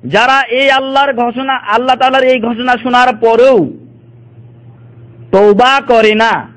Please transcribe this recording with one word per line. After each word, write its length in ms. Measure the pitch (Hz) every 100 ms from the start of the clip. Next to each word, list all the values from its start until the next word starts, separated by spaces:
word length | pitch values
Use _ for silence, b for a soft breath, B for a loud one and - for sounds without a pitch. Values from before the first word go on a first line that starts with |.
যারা 380 | 123 185 247 269
এই 280 | 247 247 269
আল্লাহর 420 | 269 269 269 277
ঘোষণা, 400 | 240 240 240 269
আল্লাহ 440 | 262 - 220 254 254
তাআলার 280 | 262 262
এই 160 | 262 254
ঘোষণা 320 | 226 233 247 247
শোনার 340 | 247 247 247 247
পরেও 560 | 226 226 262 240 143 - - - - - - - - - - - - - - - -
তওবা 480 | 190 208 202 247 277
করে 340 | 269 233 220
না 340 | 214 226 175 110